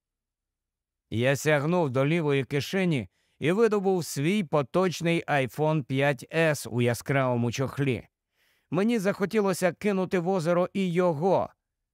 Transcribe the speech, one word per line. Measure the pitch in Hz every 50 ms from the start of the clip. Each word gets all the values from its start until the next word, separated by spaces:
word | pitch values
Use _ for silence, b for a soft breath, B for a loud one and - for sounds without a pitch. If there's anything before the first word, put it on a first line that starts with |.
| _ _ _ _ _ _ _ _ _ _ _ _ _ _ _ _ _ _ _ _ _ -
Я | - 110 120 135 143
сягнув | - - 151 156 143 135 160 175 180 165 139
до | 120 135 135
лівої | 147 165 175 156 147 139 139 131
кишені | - 147 143 123 - - 196 185 175 156 127 98 - _ _ _ _ _ -
і | - 151
видобув | 180 214 233 214 214 208 185 196 190 180 147
свій | - - 139 139 165 202 214 185
поточний | - - 147 139 - - 175 190 185 147 - 160 170 170 170 -
iPhone | - 147 139 131 113 - - 151 156 156 156 123
п'ять | - 131 135 139 143 147 151 - - -
ес | 160 165 156 147 - - -
у | 110 123
яскравому | 120 120 117 - - - 135 139 131 127 123 120 120 120
чохлі. | 113 131 139 117 - - 143 139 120 90 - _ _ _ _ _ _ _ _ _ _ _ _ -
Мені | 147 170 202 233 240 226
захотілося | 175 202 190 - 202 190 220 220 202 196 175 - 180 175 -
кинути | - - 214 202 190 185 - 202 180
в | 165 180
озеро | 196 180 151 170 175 175 180 - -
і | 196 190 180 165
його. | 175 180 180 160 139 170 196 170 131 - - _ _ _ _ _ _ _ _